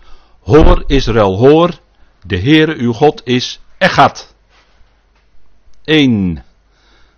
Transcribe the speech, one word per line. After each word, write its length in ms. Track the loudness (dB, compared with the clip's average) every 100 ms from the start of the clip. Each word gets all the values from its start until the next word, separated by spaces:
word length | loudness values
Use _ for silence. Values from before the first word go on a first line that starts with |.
| -8 -20 _ _
Hoor 420 | 0 4 4 2 0
Israël, 500 | -2 0 0 0 2
hoor, 420 | 2 2 0 -4 _ _ _ _ -10
de 120 | -6
Heere 360 | 0 0 0 -2
uw 180 | -6
God 280 | 0 -2 -2 -4
is 340 | -6 -6 -12 -20 -6
Echad. 580 | -2 0 0 -2 -14 _ _ _ _ _ _ _ _ _ _ -20 -20 -20 -20 -18
Eén. 580 | -4 0 0 0 -4 -6 -12 _ _ _ _ _ _